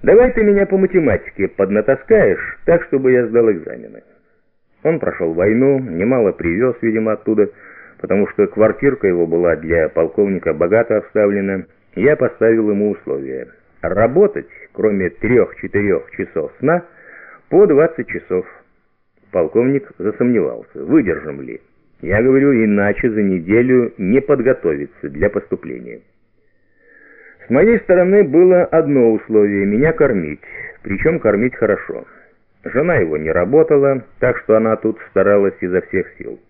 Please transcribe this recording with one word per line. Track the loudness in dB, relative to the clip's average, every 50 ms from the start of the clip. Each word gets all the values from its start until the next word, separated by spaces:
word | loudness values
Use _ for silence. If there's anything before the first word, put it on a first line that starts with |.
Давай | 4 6 6 6 6 4
ты | 2 2 2
меня | 2 4 2 2
по | 0 2
математике | 0 0 2 2 0 2 2 0 -2 -4 -10 _ -6 -6
поднатаскаешь, | -6 -2 -2 -2 0 0 -2 0 0 -2 -2 2 2 2 4 4 2 0 -2 -6 -12 -14 -6 0
так, | 0 0 0 0
чтобы | -2 -4 0 2 2
я | 2 2 0
сдал | 2 2 2 2 2
экзамены. | 0 -2 -6 -12 -16 -16 -18 -20 -20 -20 _ _ _ _ _ _ _ _ _ _ _ _ _ _ _ _ _
Он | -2 -2 0
прошел | -4 -6 -4 -4 -4 -4 -2
войну, | -2 -2 0 0 2 2 2 0 0
немало | -4 -6 -4 -2 -2 0 0 2 0 0
привез, | -2 -2 -4 -4 -2 0 -2 -2 -2 -2
видимо, | -4 -2 -2 -2 -2 -2 -4
оттуда, | -4 -2 -2 0 0 0 0 -2 -18 -20 -20 -20 -20 -20 -20 _ -14
потому | -4 -2 0 0 0 -2
что | 0 -2 -2
квартирка | -2 2 2 2 2 2 0 -2 -2 -2 0 0
его | 0 0 0 0
была | 0 0 0 0 0 0
для | -2 -4 -2 0 0 0 0
полковника | 0 -2 -2 -2 0 -2 0 0 -2 -4 -4 -4 -2
богато | -2 0 2 2 0 0 0 -2
обставлена. | -4 -4 -4 _ 0 0 0 0 -2 -4 -4 -6 -6 -8 _ _ _ _ _ _
Я | 0 0 0 2
поставил | 2 -2 -4 -2 0 2 2 2 2 0 0
ему | -2 0 -2 -2
условие: | -4 -6 _ -8 -8 -8 -8 -10 -10 -12 -12 -16 -20 _ _ _ _ _
работать, | -6 -4 0 0 0 2 2 2 2 2 0 -6 -12 -14 -20 -20 -20 -16
кроме | _ -2 -2 -2 0 -2 -4 -4
трех-четырех | -6 -6 -2 2 2 2 2 0 -4 -14 -14 -6 -4 -2 0 0 -2 -2 -4 -10
часов | -10 -10 -10 -8 -6 -8 -8 -8 -10 _
сна, | -2 0 0 0 -4 -10 _ -20 -20 -20 -20 -20 -20 -20 -20 -20 _ _
по | 4 4 4
двадцать | 6 4 4 2 2 0 -8 -10
часов. | -10 -10 -14 -8 _ -6 -6 -6 -8 -20 -20 _ _ _ _ _ _ _ _ _ _ _ _ _ _
Полковник | -4 -4 -4 0 0 0 0 0 -2 -2 -6 -8 -14
засомневался, | _ -6 -6 -4 -2 -2 0 0 0 -2 -2 -6 -10 -16 _ _ -14 -4
выдержим | 0 0 0 2 0 -4 -6 -6 -12 -14 -12
ли. | -14 -14 -16 -18 _ _ _ _ _ _ _ _
Я | -6 -2 0 2 2
говорю: | 4 4 4 4 4 2
«Иначе | 2 2 2 2 2 2 0 -2 -2 -2 -2
за | -2 0
неделю | 0 0 -2 -2 -2 0 2 2 2 2 2 2 0 -2 -6
не | -6 -2 0 0 0
подготовиться | 2 2 -2 0 2 0 -2 0 -2 -4 -4 -4 -8 -12 _ -14 -14 -12
для | -6 -2 -4 -2
поступления». | -2 -4 -6 _ -10 -10 -8 -14 -16 -14 -16 -18 -20 -20 _ _ _ _ _ _ _ _ _ _ _ _ _ _ _ _ _ _ _ _ _ _ _ _ -20 -20 _ _ -6
С | -2
моей | 2 2 4 4 2 0
стороны | 2 2 2 2 4 4 4 2 2
было | 4 4 4 4 6 4 4 2
одно | 2 0 0 0 2 2 2 4 4
условие: | 2 0 -2 0 2 2 2 2 0 -2 -2
меня | 0 0 0 0 0
кормить, | 2 0 0 0 0 -2 -4 -6 -10 -14 -16 -20 -20 -18 -18 -18 -20 _ -10
причем | -8 -6 -2 -2 -2 -2 0
кормить | 0 0 0 0 -2 -4 -2
хорошо. | -2 -2 -2 -2 -4 -6 -12 -12 -14 -14 -18 -20 -20 _ _ _ _ _ _ _ _ _
Жена | -6 -4 -2 0 0 0
его | 0 0 -2 -4
не | -6 -4 -2
работала, | -2 -2 0 2 2 2 4 4 2 2 2 2 0 -2 -6 -14 -8 -4
так | -2 -2 -2 -4
что | 0 2 2
она | 2 2 0 -2
тут | -2 -2 -6 -6 -6 -14 -4
старалась | _ 0 2 4 4 2 2 0 -2 -4
изо | -6 -2 -2 -4
всех | -4 -2 -6 -6 -6 -6 -12
сил. | -18 -16 -16 -16 -18 _